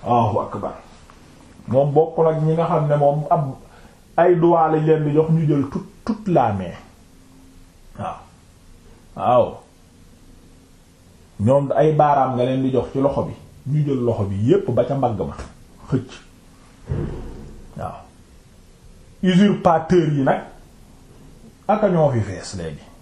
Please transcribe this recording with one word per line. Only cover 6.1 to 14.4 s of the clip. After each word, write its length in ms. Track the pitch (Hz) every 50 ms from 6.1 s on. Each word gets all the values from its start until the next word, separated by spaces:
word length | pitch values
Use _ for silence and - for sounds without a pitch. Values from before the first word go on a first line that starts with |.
| 214 - -
la 240 | 190 175 147 127 113 104
main. 200 | 95 92 87 - - - - - - - - - - - - - - - - - - - - _ - - - - -
Waaw. 160 | - 80 - - - - - - - - _ - - - - - - - - - - - -
Waaw. 420 | 95 95 104 123 123 110 - - - - _ _ - - - - - - - - - - - - - - - - - - _ - - - _ - _ - - - - - - - -
Ñoom 320 | 101 113 135 143 143 131 -
ay 160 | - 151 156 151
baaraam 420 | 147 151 147 143 139 131 123 120
nga 100 | 120 123
leen 180 | 131 131 131 135
di 80 | 131
jox 140 | 127 120 - - -
ci 60 | 135
loxo 220 | 135 143 139 - 107
bi. 100 | - 104 - - - - - -
Ñu 180 | 127 143 151 147
jël 140 | 143 135 127 120
loxo 200 | 117 110 107 104
bi 120 | 95 98 98